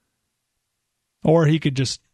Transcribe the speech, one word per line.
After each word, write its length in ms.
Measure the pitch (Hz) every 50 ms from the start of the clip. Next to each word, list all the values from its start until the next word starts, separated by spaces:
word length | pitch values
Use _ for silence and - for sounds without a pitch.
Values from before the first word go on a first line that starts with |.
| _ _ _ _ _ _ _ _ _ _ _ _ _ _ _ _ _ _ _ _ _ _ _ _ _
Or 220 | - 156 170 165
he 120 | 147 160 160
could 160 | - 147 131
just 260 | 131 131 120 - - _ _